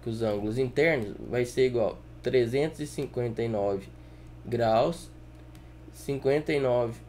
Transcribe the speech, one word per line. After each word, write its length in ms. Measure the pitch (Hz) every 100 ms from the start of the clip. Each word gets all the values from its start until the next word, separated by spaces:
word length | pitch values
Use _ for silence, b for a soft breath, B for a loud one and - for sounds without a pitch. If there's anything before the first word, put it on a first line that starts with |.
que 80 | 120
os 120 | 113
ângulos 360 | 113 104 104 117
internos 560 | 127 127 160 147 104 - 107
vai 140 | 117
ser 220 | 120 - 131
igual 260 | 120 101
a 300 | - - -
trezentos 580 | 123 127 117 131 156 160
e 80 | 147
cinquenta 520 | - 131 - 120 113
e 40 | 117
nove 400 | 107 101 98 - B B B B B
graus, 640 | - 117 113 110 147 170 - - - - - B B B -
cinquenta 580 | - - 139 135 147 151
e 80 | 147
nove 400 | 131 123 117 113